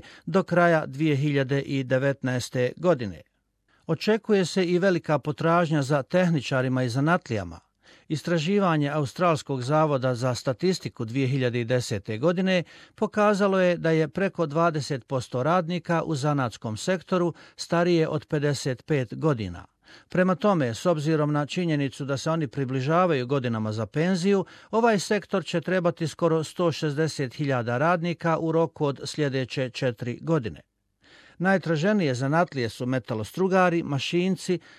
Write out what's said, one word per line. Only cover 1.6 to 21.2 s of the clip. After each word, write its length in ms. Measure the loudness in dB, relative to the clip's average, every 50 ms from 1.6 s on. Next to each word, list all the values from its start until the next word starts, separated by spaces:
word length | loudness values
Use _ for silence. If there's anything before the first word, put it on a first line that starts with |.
i 220 | -2 -2 -4 -4 0
devetnaeste 880 | 0 0 2 2 0 -2 0 -2 -2 -2 -2 -4 -4 -2 0 0 0 -2 0
godine. 440 | 2 2 2 2 0 -8 -8 -12 -18 _ _ _ _ _ _ _ _ _ _ _ _
Očekuje 600 | -4 -4 -2 2 0 0 0 2 2 2 2 2
se 200 | 0 0 0 0
i 140 | 2 2 2
velika 400 | 2 2 2 0 0 0 -2 0
potražnja 640 | 0 -4 -6 -2 0 2 4 4 2 2 2 0
za 220 | 0 2 0 0 0
tehničarima 800 | 0 0 2 2 4 2 0 -2 0 -2 0 0 0 0 0 0
i 60 | 0
zanatlijama. 720 | 0 0 2 2 2 0 0 -2 -4 -4 -4 -6 -12 -16 _ _ _ _ _ _ -20 -20 _ _
Istraživanje 800 | -6 -6 -2 -2 -2 0 0 2 2 2 2 2 2 2 0 0
Australskog 720 | 0 -2 -2 -2 -2 0 2 2 2 2 -2 -4 -6 -4
zavoda 540 | -2 0 2 2 2 2 2 0 0 0 0
za 200 | 0 0 -2 -2
statistiku 680 | -2 -2 -4 -4 0 0 0 0 0 -4 -10 -8 -6 -8
dvije 220 | -4 -2 -2 0 0
hiljade 340 | 0 0 0 0 0 -2
i 40 | -2
desete 520 | 0 0 0 0 -2 -4 -6 -4 -6 -6 -2
godine 460 | 0 0 0 2 0 0 0 0 -2 -4 -12 -20 -20 -20 _
pokazalo 640 | -4 -4 -2 0 2 2 2 4 4 2 2 4 4
je 180 | 4 2 2 2
da 140 | 0 2
je 160 | 2 2 2 0
preko 380 | 0 -2 -2 -2 0 -2 -4
dvadeset 600 | -2 0 2 2 2 2 0 -4 -4 -6 -8 -6 _
posto 360 | -4 -4 -4 -4 -4 -2 0
radnika 600 | 2 2 2 0 -2 -4 -6 -2 -2 -2 -2 0
u 120 | -2 -4
zanatskom 640 | -2 0 0 0 0 0 -2 -4 -6 -8 -6 -6 -6
sektoru 560 | -2 -2 -2 -2 -2 -2 -2 0 0 -2 -2 -6 -16 -20 _
starije 520 | -18 -8 -2 0 0 2 2 4 2 2 2
od 180 | 0 -4 -4
pedeset 600 | _ -4 0 0 0 -2 -2 -2 -4 -6 -6 -4
pet 300 | -2 -2 0 0 -2 -6
godina. 500 | -2 0 0 0 0 -2 -6 -8 -10 -16 -20 _ _ _ _ -20 -20 -20 _
Prema 260 | 0 0 2 2 2
tome, 380 | 2 2 2 2 4 2 0 -2
s 120 | -2 0
obzirom 460 | 0 0 2 2 0 2 2